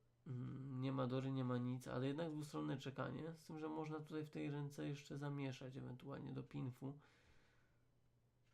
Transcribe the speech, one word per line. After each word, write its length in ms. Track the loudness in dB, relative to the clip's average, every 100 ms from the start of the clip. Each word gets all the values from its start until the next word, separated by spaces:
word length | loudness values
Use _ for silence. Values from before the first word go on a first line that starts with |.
| -20 _ -6
Mm, 540 | -4 -2 -4 -4 0
nie 100 | 2
ma 160 | 4 4
Dory, 240 | 4 4
nie 120 | 4
ma 140 | 4 4
nic, 300 | 4 2 0
ale 200 | 2 4
jednak 240 | 4 2
dwustronne 460 | 0 -2 0 2 0
czekanie. 560 | 0 -2 0 -2 -4
Z 100 | -6
tym, 160 | -8 -4
że 100 | 0
można 300 | 0 0 -2
tutaj 260 | -2 -2 -2
w 40 |
tej 220 | -2 0
ręce 360 | 0 -2 -2 -2
jeszcze 300 | -2 -4 -2
zamieszać 600 | 0 0 0 -2 -6 -6
ewentualnie 560 | -6 -6 -6 -6 -2
do 100 | -4
pinfu. 560 | -2 -2 -2 -2 -4 -6 -12 -20 -20 -20 -20 -20 -20 -20 -20 -20 -20 -20 _ _ _